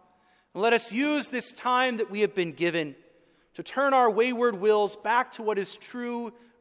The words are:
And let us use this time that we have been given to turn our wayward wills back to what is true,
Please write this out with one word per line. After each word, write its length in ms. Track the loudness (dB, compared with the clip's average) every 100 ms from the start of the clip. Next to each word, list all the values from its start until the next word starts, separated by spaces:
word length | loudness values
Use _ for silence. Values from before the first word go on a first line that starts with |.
| _ _ _ _ _
And 100 | -2
let 100 | 2
us 180 | 2 0
use 380 | -2 0 0 -2
this 220 | -6 -6
time 460 | -6 0 0 0 -2
that 120 | -4
we 120 | -2
have 120 | -2
been 200 | 0 -4
given 420 | -2 -2 0 -4 -8 _ _ _ _ _
to 80 | -16
turn 320 | -8 0 2
our 160 | 4 4
wayward 460 | 4 2 2 0 2
wills 400 | 4 4 2 -2
back 360 | 0 0 0
to 100 | -4
what 160 | -4 -2
is 160 | -4 -8
true, 580 | -12 -8 -6 -6 -8 -12 -20 -20